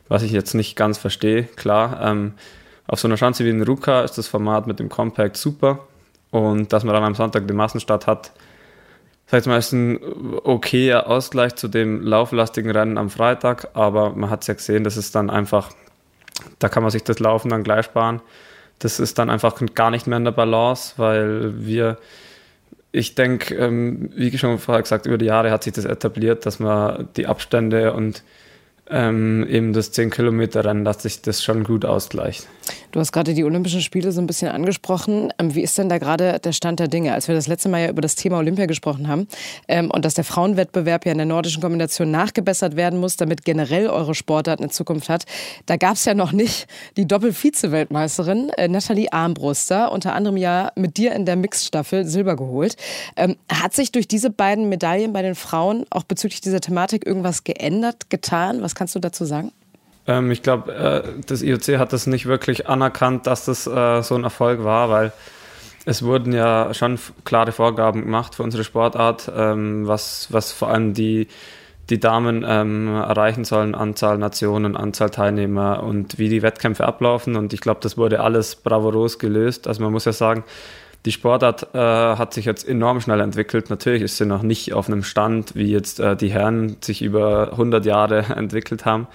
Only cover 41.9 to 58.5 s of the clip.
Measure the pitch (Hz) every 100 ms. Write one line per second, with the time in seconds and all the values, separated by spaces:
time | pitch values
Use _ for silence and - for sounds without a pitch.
41.9 | - 165 156 120 - 185 185 175 147 175
42.9 | 180 180 - 160 160 - 160 135 170 220
43.9 | - 151 156 - 156 156 160 147 - 170
44.9 | 156 - 165 - - - - - 175 180
45.9 | 202 - 202 175 196 220 - - - -
46.9 | - 175 196 233 185 294 302 190 156 147
47.9 | 147 156 - 170 208 285 - 175 185 -
48.9 | 208 220 160 165 160 143 143 - 190 240
49.9 | 196 190 - 208 196 180 180 190 - 185
50.9 | 175 233 - 180 180 190 - - 156 147
51.9 | 190 170 170 190 156 131 127 190 - -
52.9 | - - - 185 - - 160 269 - 262
53.9 | 247 202 220 247 208 196 208 208 185 170
54.9 | 185 220 202 185 175 - 165 180 226 -
55.9 | - - 180 208 - 190 190 165 180 185
56.9 | 220 - 190 180 - - - 147 196 233
57.9 | 233 - 196 - 170 185